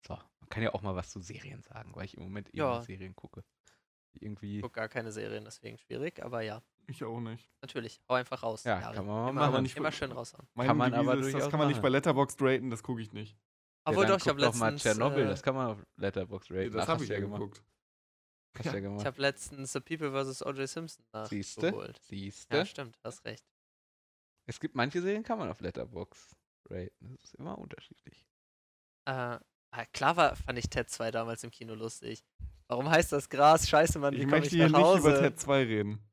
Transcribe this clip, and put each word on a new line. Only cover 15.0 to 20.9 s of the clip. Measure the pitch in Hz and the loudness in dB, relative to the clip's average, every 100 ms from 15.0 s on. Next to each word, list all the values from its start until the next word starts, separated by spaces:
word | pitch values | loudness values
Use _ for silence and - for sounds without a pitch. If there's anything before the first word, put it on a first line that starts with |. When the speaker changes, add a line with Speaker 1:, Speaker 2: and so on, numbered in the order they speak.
| 123 143 | 2 2
Speaker 2:
äh, | 113 | 0
Speaker 1:
das | 95 | 0
kann | - 131 | -2 -2
man | 127 | -4
auf | 104 - - | -6 -12 -6
Letterboxd | 98 98 92 98 - | -4 -4 -6 -8 -8
raten. | 95 | -4
Speaker 3:
Ja, | 95 | -2
das | 107 | -2
Speaker 1:
Ach, | - | -2
Speaker 3:
hab | 160 | -2
Speaker 1:
hast | |
Speaker 3:
ich | 127 | -2
Speaker 1:
du | |
Speaker 3:
ja | 101 | -4
Speaker 1:
ja | 101 | -4
gemacht. | 107 | -6
Speaker 3:
geguckt. | 104 101 _ _ _ _ _ _ _ _ _ - | -8 -10 _ _ _ _ _ _ _ _ _ -10
Speaker 1:
Hast | 127 | -6
du | |
ja | 127 | -4
Speaker 3:
Ja. | |
Speaker 1:
gemacht. | 98 101 | -6 -4
Speaker 2:
Ich | 107 | -6
hab | 131 | -2
letztens | 139 139 - 139 135 | -2 -2 -10 -12 -8
The | 139 | -8
People | - 160 151 | -6 -6 -4
versus | 135 135 131 - | -4 -6 -6 -8
O | |
J | 135 135 | -6 -6
Simpson | - 165 | -8 -12